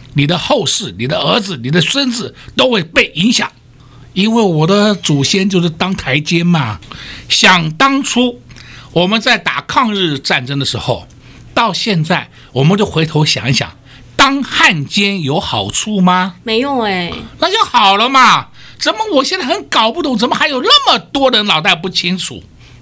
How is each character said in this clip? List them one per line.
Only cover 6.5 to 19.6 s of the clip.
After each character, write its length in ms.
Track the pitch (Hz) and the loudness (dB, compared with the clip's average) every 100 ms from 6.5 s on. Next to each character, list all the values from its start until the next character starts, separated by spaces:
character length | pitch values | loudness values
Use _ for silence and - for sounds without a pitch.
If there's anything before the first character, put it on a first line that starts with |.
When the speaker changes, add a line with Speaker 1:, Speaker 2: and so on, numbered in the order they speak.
| 170 123 98 - - - - - | 2 0 -6 -12 -18 -16 -18 -4
Speaker 1:
想 420 | - 208 185 156 | 2 4 2 0
当 300 | 156 269 269 | 0 0 2
初 400 | - 233 247 240 - - - - - | 0 0 0 -2 -14 -20 -20 -20 -6
我 140 | 160 180 | -2 0
们 120 | 220 | 0
在 200 | 254 220 | 0 0
打 240 | - 127 | -2 -4
抗 320 | - - 240 | -2 0 0
日 240 | 202 180 139 | 0 -2 -2
战 280 | - 156 127 | -2 -4 -2
争 120 | 143 | -4
的 80 | 131 | -2
时 100 | 110 | -4
候， 320 | - 113 - - - - - | -4 -6 -8 -20 -20 -20 -6
到 180 | - 233 | -2 0
现 320 | 175 - 185 | -2 -2 0
在 260 | 156 170 110 - - | 0 -2 -4 -16 -8
我 100 | 120 | 0
们 140 | 139 202 | 2 4
就 80 | |
回 220 | 202 160 160 | 2 0 0
头 180 | 151 | 0
想 240 | 147 - 120 | 0 0 -2
一 40 | |
想， 220 | 139 - - - - - | -2 -4 -10 -20 -20 -10
当 300 | - 269 277 | 0 2 2
汉 400 | 254 - 320 175 | -2 2 2 2
奸 380 | 135 - 202 196 | -2 -2 -2 -2
有 180 | 139 151 | -2 -2
好 300 | - 113 98 | -2 -4 -2
处 280 | - - 208 | -4 -2 2
吗？ 380 | 180 180 185 180 | 4 4 0 -6
Speaker 2:
没 140 | - 220 | -4 -2
有 200 | 269 269 | -2 -2
欸。 320 | 220 185 170 165 - - | -2 -2 -4 -8 -14 -4
Speaker 1:
那 120 | 330 | 0
就 140 | 415 | 2
好 320 | 427 240 202 196 | 2 4 4 4
了 120 | 240 | 4
嘛。 400 | 269 240 160 - - - - | 4 6 4 0 -14 -20 -6
怎 140 | - | -4
么 60 | 427 440 | -2 0
我 100 | 302 | 0
现 160 | 269 370 | 0 -4
在 60 | 254 | -4
很 200 | 370 | -4